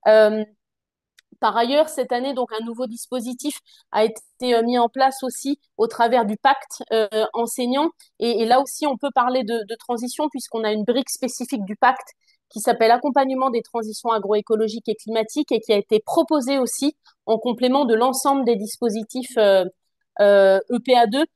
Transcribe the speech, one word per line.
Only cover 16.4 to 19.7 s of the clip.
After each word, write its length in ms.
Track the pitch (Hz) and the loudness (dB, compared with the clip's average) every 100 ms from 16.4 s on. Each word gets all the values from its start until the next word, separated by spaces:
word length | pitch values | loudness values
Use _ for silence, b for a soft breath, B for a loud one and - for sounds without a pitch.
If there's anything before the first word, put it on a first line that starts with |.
| 247 277 | 0 -2
aussi 380 | 247 - 285 - b b - | -2 -2 -4 -4 b b -2
en 120 | 220 | -2
complément 480 | 233 240 254 262 269 | 0 -2 0 2 2
de 80 | |
l'ensemble 500 | 220 254 254 269 277 | 2 2 0 0 0
des 120 | 240 233 | 2 0
dispositifs, 800 | 202 - 240 208 214 254 247 - | -2 -4 -4 -4 -8 -12 -6 2
euh, 280 | 208 196 185 | 4 4 2